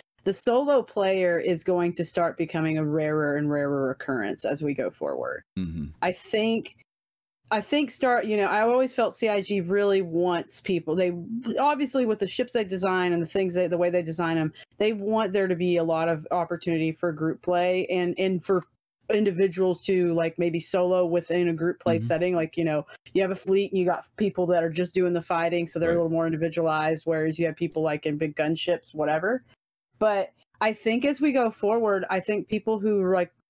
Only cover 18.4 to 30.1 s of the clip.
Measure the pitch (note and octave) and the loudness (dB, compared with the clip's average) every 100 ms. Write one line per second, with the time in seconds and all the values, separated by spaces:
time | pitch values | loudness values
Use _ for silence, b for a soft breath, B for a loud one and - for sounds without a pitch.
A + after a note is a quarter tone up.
18.4 | - F#3 - _ _ _ - G#3+ G#3 F3 | 0 -2 -2 _ _ _ -2 0 2 2
19.4 | G3 F3 F#3 F3 - F#3 F3 E3+ E3 E3 | 0 2 0 0 0 2 2 2 0 0
20.4 | F3 E3 - F#3 F3+ F#3 F3 F3 E3+ F3 | -2 -2 0 0 2 2 2 0 0 0
21.4 | F3 D#3+ E3+ - F3 E3 A#2 E3 F3+ F3 | 0 0 -2 0 0 0 0 0 2 0
22.4 | D#3+ - E3 D3+ - B - F#3 F#3 F#3+ | -2 -2 0 0 -4 B -4 0 0 -2
23.4 | F#3+ F#3+ G3+ F#3+ F3+ E3 - - G3+ F#3 | 0 0 2 0 0 -2 -6 -4 -2 0
24.4 | F3 F3 E3 D#3+ F3+ F#3+ F3+ F3 - E3+ | 2 2 2 -2 -2 0 0 0 -2 0
25.4 | E3+ F3 E3 E3 E3 E3+ E3 E3 E3 D#3+ | 0 0 -2 -2 0 2 2 0 0 0
26.4 | E3 E3 E3 D#3 D#3 D#3 - D#3+ D#3+ D#3+ | -2 0 0 2 0 0 0 0 0 0
27.4 | E3 D3+ E3 D#3+ D#3 D3+ D#3 D3 D#3 D3 | -2 -2 -4 -2 -2 -2 -2 -2 -2 0
28.4 | D3+ E3 F3 E3 - D#3 D3 D#3 F#3+ B3+ | 0 0 -2 -2 -4 -4 0 0 0 -2
29.4 | b _ _ _ _ - G#3+ | b _ _ _ _ -2 0